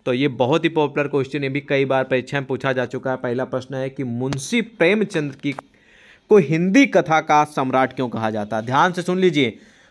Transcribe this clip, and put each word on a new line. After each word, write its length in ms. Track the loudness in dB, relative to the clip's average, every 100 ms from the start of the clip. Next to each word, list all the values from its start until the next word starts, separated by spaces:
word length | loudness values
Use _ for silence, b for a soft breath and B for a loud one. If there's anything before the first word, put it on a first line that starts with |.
| -4
तो 60 |
ये 160 | -2 -2
बहुत 360 | 0 0 2
ही 40 | 0
पॉपुलर 400 | 0 -2 -2 -2
क्वेश्चन, 340 | -2 -4 -4
ये 60 | -4
भी 120 | -6
कई 240 | -2 0
बार 200 | 0 0
परीक्षा 360 | 0 -2 -2 -6
में 60 | -4
पूछा 260 | -4 -4
जा 140 | -2 -4
चुका 240 | -6 -6
है। 60 | -4
पहला 280 | -4 -4
प्रश्न 300 | -4 -6 -6
है 160 | -8 -8
कि 140 | -8
मुंशी 560 | -8 -6 -6 -6 -4 -4
प्रेमचंद 760 | -4 0 2 2 0 -4 -6
की 200 | -8 -8 -8 -12 b b b b b b
को 80 | 4
हिंदी 500 | 4 2 4 4 6
कथा 340 | 4 2 2
का 240 | 4 4
सम्राट 480 | 2 0 0 2 0
क्यों 160 | 0 -6
कहा 220 | -2 -4
जाता 260 | -4 -4 -6
है? 100 | 0
ध्यान 260 | 2 2
से 100 | 0
सुन 160 | -4 2
लीजिए, 400 | 2 2 0 -2 B B B